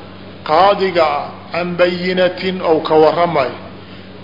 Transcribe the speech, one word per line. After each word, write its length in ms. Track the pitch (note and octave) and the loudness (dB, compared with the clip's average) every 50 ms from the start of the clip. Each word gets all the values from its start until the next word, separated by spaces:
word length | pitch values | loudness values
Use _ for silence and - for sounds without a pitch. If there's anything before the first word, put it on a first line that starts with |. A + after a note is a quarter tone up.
| - - - - - - - - - | -18 -18 -18 -18 -18 -18 -18 -12 -4
qaadiga 600 | - D#3 E3+ F#3+ G3+ G3+ F3+ F#3+ F#3+ F3 E3+ D#3 | 0 4 4 6 4 4 2 0 0 2 2 2
ah, 520 | D3+ D3 C#3+ - - - - - - - | 2 0 -4 -6 -8 -12 -16 -14 -8 -6
عن 200 | E3+ F3 F3 F3 | -4 -4 -4 2
بينة 840 | F3 F3+ F3+ F3+ F3 F3+ F#3 F#3 F#3 F#3 F3+ F3+ - F#3+ F#3 F#3 F3+ - | 2 2 2 2 -2 -4 -2 0 2 0 0 0 -2 -4 -4 -4 -2 0
ou 160 | D#3+ D#3+ C#3+ | 2 2 2
ka 120 | - - D#3 | 2 2 4
warramayo. 600 | D#3 D#3+ D3+ - E3+ F3 E3 D#3 C#3+ B2+ A#2+ G#2 - - - - - - - - - - - - - | 6 6 4 4 2 0 0 0 0 -2 -2 -4 -10 -16 -16 -18 -18 -18 -18 -20 -20 -18 -18 -18 -14